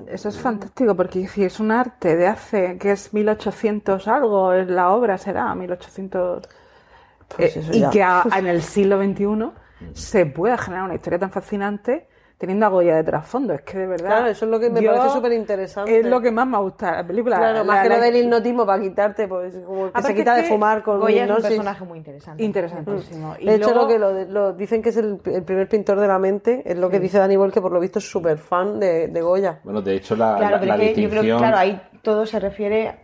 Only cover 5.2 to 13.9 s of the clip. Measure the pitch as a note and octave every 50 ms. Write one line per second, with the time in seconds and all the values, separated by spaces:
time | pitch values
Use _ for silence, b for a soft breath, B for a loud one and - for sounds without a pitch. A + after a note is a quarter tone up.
5.2 | - G3+ F3 F#3 B3 A3 - F#3 F3+ F3+ F3+ F3 - - - - F#3+ F#3+ - F#3
6.2 | F3+ F3+ F3 F#3 F#3+ b b b b b b b b b b b b b b b
7.2 | b _ - - E3 E3 - - D#3 D#3+ - A#3 - C#3 - G3+ F#3+ F3+ F3+ F3+
8.2 | F3 A#3 F#3+ G3 F#3+ F3+ F3 E3+ D#3 - - G#3 G3+ G3 G3+ F#3+ G3 G3 F#3+ G3
9.2 | G3+ G3+ G#3+ G#3+ A3 D#4+ - B B B B B B B B - - - - G#3
10.2 | F3 D3+ B2+ D#3+ F3 A3+ B3+ A3+ - F#3+ F3+ F#3 F#3+ F#3+ E3 - - E3+ E3 F3+
11.2 | F#3+ F#3+ F#3+ G3 F3+ - G#3+ G3+ G3 G3+ G#3 G3+ - - B3 E4 - b b b
12.2 | b b b b - F3 F#3+ G#3 A3 G#3 F#3+ F#3 F3 F3 D#3+ D#3+ D#3+ D#3+ - D3
13.2 | D#3 - - B3+ C#4 G#3+ D#3+ - - - - F#3+ F#3+ F#3